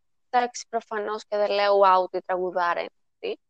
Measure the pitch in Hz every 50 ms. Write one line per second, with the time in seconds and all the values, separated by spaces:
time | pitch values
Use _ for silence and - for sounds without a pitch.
0 | _ _ _ _ _ _ - 247 247 240 - - - - - 226 - - 220 208
1 | 208 214 214 220 - - 214 208 208 202 202 202 202 202 202 196 196 190 185 185
2 | 185 180 - 180 - - 185 180 185 180 170 185 175 170 170 165 - - - _
3 | _ _ _ _ - 190 220 - _